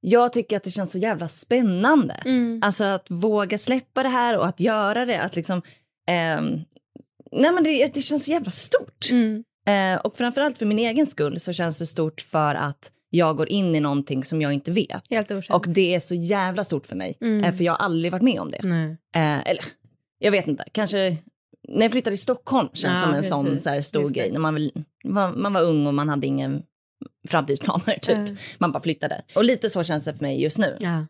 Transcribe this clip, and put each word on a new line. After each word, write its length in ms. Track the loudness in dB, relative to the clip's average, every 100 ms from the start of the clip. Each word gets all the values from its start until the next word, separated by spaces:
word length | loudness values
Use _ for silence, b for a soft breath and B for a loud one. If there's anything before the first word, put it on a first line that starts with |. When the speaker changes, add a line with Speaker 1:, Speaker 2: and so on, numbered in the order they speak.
Speaker 1:
jag 320 | 6 4 6
tycker 240 | 2 -2 -4
att 60 |
det 60 | -4
känns 220 | -6 -4
så 60 | -2
jävla 300 | -2 -2 -4
spännande. 840 | -6 0 2 2 2 4 4 4 -4
Speaker 2:
Mm. 360 | 0 0 0 0
Speaker 1:
Alltså 220 | 0 2
att 220 | 0 -2 -4
våga 480 | -2 2 2 0 0
släppa 440 | 2 0 -2 -2
det 60 | 0
här 300 | 2 2 2
och 80 | 0
att 140 | 0
göra 440 | 0 0 0 0 -2
det, 140 | -2
att 160 | -2 -4
liksom, 260 | -4 -4 b b b _ -2
ehm, 340 | -2 0 -2 -2 -4 -8 -20 _ -20 _ _ -10
nej 200 | 2 2
men 120 | 4
det, 300 | 2 2 2
det 80 | 2
känns 220 | 0 0
så 60 | 0
jävla 200 | 0 0
stort. 600 | -2 2 0 -2 _ 0
Speaker 2:
Mm. 340 | 2 2 -2 -8 _ 0
Speaker 1:
Eh, 320 | 2 2 0
och 160 | -2 -2
framförallt 420 | -2 0 -2 0
för 80 | 0
min 120 | 0
egen 280 | 0 2 2
skull 340 | 2 -2 -2
så 120 | -4
känns 260 | -2 -2 0
det 80 | -2
stort 340 | 0 -2 -4
för 340 | -4 0 0
att 380 | 0 -4 -6 -12 _ _
jag 260 | 2 2 2
går 120 | 0
in 260 | 0 2
i 60 | 2
någonting 440 | 2 0 -2 -4
som 180 | -2 -2
jag 100 | 0
inte 180 | -2 -2
vet. 300 | -2 -2 -6 -2
Speaker 2:
Helt 200 | -2 -2
okänt. 200 | -6 0 0 2
Speaker 1:
Och 60 |
det 220 | 2 2
är 60 | 2
så 140 | 0
jävla 500 | -2 0 0 0 -2
stort 220 | -2 -4 -4
för 100 | -8
mig, 200 | -8 -4
Speaker 2:
Mm. 240 | -2 2
Speaker 1:
eh, 80 | 2
för 100 | 2
jag 80 | 0
har 60 | 2
aldrig 280 | 0 0 -2
varit 100 | 2
med 180 | 2 2
om 100 | -4
det. 100 | -6
Speaker 2:
Nej. 280 | -2 0 -2 -8 _ 0
Speaker 1:
Eh, 320 | 2 0 0
eller, 160 | -2 -4 -12 _ _ _ _
jag 120 | 0
vet 160 | 2 0
inte, 160 | -6 -4
kanske 440 | -4 -2 0 0 -2 -8 _ _ _ -6
när 140 | 2
jag 100 | 2
flyttade 220 | 2 0
i 40 | 0
Stockholm 500 | 0 -2 0 0 0
känns 200 | -2 0 2
Speaker 2:
Ja, 20 |
Speaker 1:
som 80 | 2
en 60 | 2
Speaker 2:
precis. 140 | 0
Speaker 1:
sån 300 | -2 -2 -2
så 100 | -2
här, 100 | -2
stor 220 | -2 0
Speaker 2:
Just 120 | -2
det. 60 | -2
Speaker 1:
grej. 120 | -2
När 80 | -2
man, 140 | -2
väl, 180 | 0 -4 -6 -14 _
var, 280 | -4 -2 -2
man 200 | -2 -2
var 100 | 2
ung 240 | 2 2 2
och 80 |
man 140 | 0 0
hade 180 | -2 -2
ingen 360 | -2 -2 -6 -8 _ _ _ -20 _ -2
framtidsplaner, 680 | -2 0 -2 0 -2 -2 -2
typ. 260 | 0 0 0
Speaker 2:
Ja. 60 | -10 B B
Speaker 1:
Man 140 | -2
bara 100 | -2
flyttade. 400 | -4 -4 -4 -6 -4 2
Och 80 |
lite 260 | 4 2 0
så 140 | 0
känns 200 | 0 -2
det 100 | -4
för 80 | -4
mig 180 | -4 0
just 160 | 0 2
nu. 180 | 0 0
Speaker 2:
Ja. 260 | -2 -2 -4